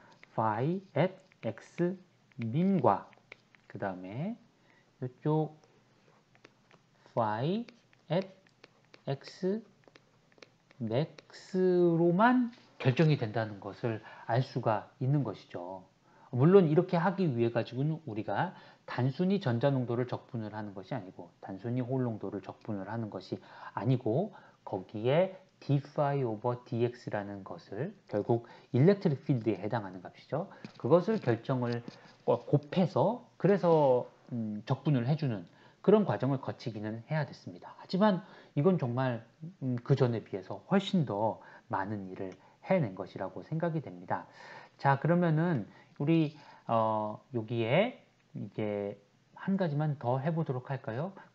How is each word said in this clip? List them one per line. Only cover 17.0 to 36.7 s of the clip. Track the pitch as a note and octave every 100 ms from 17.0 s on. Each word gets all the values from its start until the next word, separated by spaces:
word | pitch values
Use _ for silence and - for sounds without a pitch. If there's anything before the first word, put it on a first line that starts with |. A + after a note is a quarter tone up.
| F#3 F3+ F3 A#2
위해 | A#2
가지고는 | A#2 A2+ A#2+ D3 D#3 -
우리가 | G#2+ G#2 G#2 F3 - - - -
단순히 | - B2+ C3 F#3 G3
전자 | C3+ A#2 C#3+
농도를 | C3+ A#2+ A#2 B2
적분을 | A#2 - A#2 A2
하는 | G#2+ G#2
것이 | G2 F#2+
아니고, | C3 F#2+ F2+ E2+ _
단순히 | - F#2+ A#2 B2
홀 | B2 C3
농도를 | B2 G#2+ G2 G2
적분을 | - - - G2+ F#2+
하는 | A#2 G#2+
것이 | G2 - - - - -
아니고, | - G#2+ B2+ G#2+ B2+ G#3 - - _ -
거기에 | G2 - G#2+ A#2+ D3+ F#3+ - - _
d | - C#3
phi | C#3 - C#3+ C#3+
over | B2 G#2 B2 A#2+ -
dx라는 | A#2 A#2 A#2 - G#2+ G2+ G2+
것을 | G2 F2+ - G2 E3+ A3 _
결국 | G#2+ G2+ A#2 - - -
일렉트릭 | A#2+ D#3+ G3 F3+ C#3 -
필드에 | B2+ A2 F#2+
해당하는 | G#2 A#2 G2 F#2
값이죠. | F2 - - C#3 G3 - - -
그것을 | A#2+ E3+ F3 A3
결정을 | C3+ A2+ - C3 A#2+ A#2+ - - - - -
곱해서 | A#2 - C#3+ - - F3+ A#2+ E3 B3 - _
그래서, | E3+ G3 E3+ D#3+ C#3 B2 - - -
음, | A#2+ A2 G#2+ -
적분을 | B2 D#3+ C3+ A#2
해주는 | D3+ C3+ G#2 E2+ - - _
그런 | - G#3+ F#3+
과정을 | G#2 B2+ C3+
거치기는 | - - B2